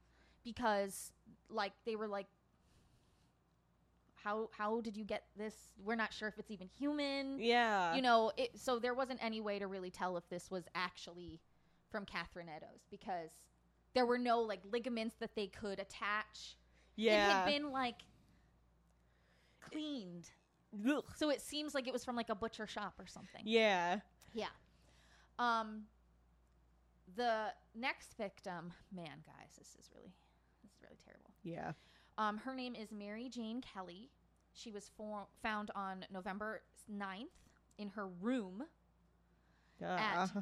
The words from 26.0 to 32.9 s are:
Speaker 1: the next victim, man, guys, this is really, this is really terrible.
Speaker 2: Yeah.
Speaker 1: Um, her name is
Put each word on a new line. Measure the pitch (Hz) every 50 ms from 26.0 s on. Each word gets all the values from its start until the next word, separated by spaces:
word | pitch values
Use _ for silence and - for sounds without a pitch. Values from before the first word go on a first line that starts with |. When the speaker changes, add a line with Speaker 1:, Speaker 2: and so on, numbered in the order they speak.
| _ _ - _ _ _ _ _ _ _ _ _ _ _ _ _ _ _ _ _ - - 180
Speaker 1:
the | 226 247 240 220 220 214 202 - - - _ -
next | 226 240 277 339 - - - - -
victim, | 220 196 - - - 196 180 170 165 175 175 - - - 196
man, | 180 170 151 139 156 156
guys, | - 135 135 - - - -
this | - - - -
is | - - -
really, | - - - 180 _ _ _ _ _ _ _ _ _
this | - 202
is | _ -
really | - - - -
terrible. | - - - - - - - _
Speaker 2:
Yeah. | - 170 165 160 156 156 151 - - - - - - - - -
Speaker 1:
Um, | 214 208 208
her | 214 214 262 262
name | 262 247 247 240
is | - 220 202